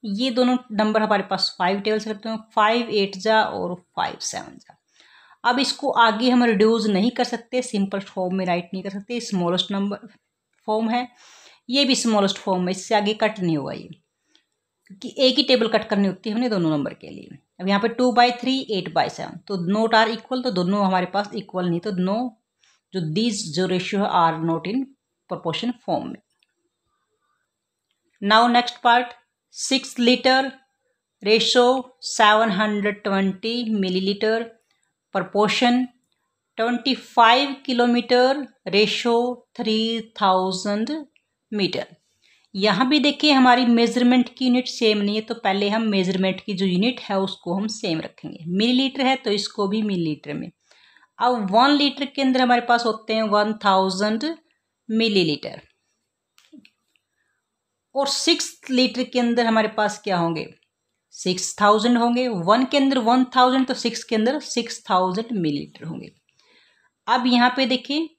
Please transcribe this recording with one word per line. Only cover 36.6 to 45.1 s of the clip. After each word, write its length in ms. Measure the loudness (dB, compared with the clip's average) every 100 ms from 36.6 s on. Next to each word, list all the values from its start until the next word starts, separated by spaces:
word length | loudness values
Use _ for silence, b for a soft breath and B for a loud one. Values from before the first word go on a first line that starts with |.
| -2 -2 -4 -4
फ़ाइव 600 | -4 4 6 6 2 -6 -6
किलोमीटर 840 | 0 2 2 2 2 4 0 -6 _ -2
रेशियो 460 | 2 2 0 0 0 0 -6 _ -6
थ्री 460 | -2 0 0 -4 -8 -2
थाउजेंड 680 | 2 2 2 -2 -4 -4 -4 -6 -10 _ _ _ _
मीटर। 440 | -4 -2 -4 -10 -16 _ _ _ _ _ -2
यहाँ 320 | 0 2 2
भी 100 | 4
देखिए 320 | 2 2 2
हमारी 340 | 6 6 6 6
मेजरमेंट 640 | 4 4 2 4 4 2
की 160 | -2 0
यूनिट 220 | 0 0
सेम 300 | 0 2 2
नहीं 180 | 0